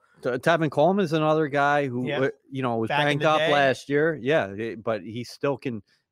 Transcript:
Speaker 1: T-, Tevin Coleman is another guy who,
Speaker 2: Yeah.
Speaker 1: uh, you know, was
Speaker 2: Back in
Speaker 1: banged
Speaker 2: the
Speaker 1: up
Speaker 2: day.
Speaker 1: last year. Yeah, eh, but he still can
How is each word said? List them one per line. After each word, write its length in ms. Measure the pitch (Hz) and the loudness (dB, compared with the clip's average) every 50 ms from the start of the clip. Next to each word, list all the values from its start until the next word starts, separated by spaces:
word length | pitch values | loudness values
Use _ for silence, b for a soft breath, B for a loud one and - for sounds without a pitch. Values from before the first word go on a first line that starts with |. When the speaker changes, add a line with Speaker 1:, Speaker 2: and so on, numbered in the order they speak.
| b b b b - | b b b b -6
Speaker 1:
T-, 60 | 135 | -4
Tevin 420 | 120 135 - 165 170 156 160 147 | -4 0 2 2 2 4 2 0
Coleman 320 | - 147 147 170 190 202 196 | 2 4 4 4 4 2 0
is 80 | 143 156 | 0 0
another 340 | 160 156 156 156 156 160 143 | 0 2 2 2 2 0 0
guy 400 | 135 143 143 143 143 147 143 135 | 0 2 2 2 2 2 0 0
who, 200 | 120 120 127 139 | -2 -4 -4 -4
Speaker 2:
Yeah. 120 | 143 139 | -2 0
Speaker 1:
uh, 80 | 135 143 - _ _ - | -2 -2 -2 _ _ -12
you 120 | 135 131 | -8 -4
know, 160 | 131 123 117 113 | -2 -2 0 0
was 100 | 113 110 | -2 0
Speaker 2:
Back 140 | 151 143 | 0 0
in 40 | 151 147 | 2 2
Speaker 1:
banged 140 | 147 147 | 0 2
Speaker 2:
the 80 | 151 156 | 2 2
Speaker 1:
up 80 | 156 151 | 2 2
Speaker 2:
day. 120 | 156 160 | 2 2
Speaker 1:
last 380 | 147 143 139 135 123 - - - | 2 4 4 2 2 0 -4 -2
year. 280 | 143 143 156 165 160 131 | 0 0 0 0 -2 -2
Yeah, 340 | 104 131 151 160 110 98 98 98 | -2 0 0 2 0 -2 -4 -6
eh, 180 | 113 113 95 | -8 -8 -8
but 260 | 113 98 120 113 104 85 | -8 -4 -4 -4 -4 -6
he 200 | 110 107 123 117 | -8 -10 -10 -12
still 340 | - - - - 143 139 - | -12 -12 -6 -4 -4 -4 -2
can 260 | - 135 117 107 - _ _ _ _ _ | -4 -8 -8 -8 -10 _ _ _ _ _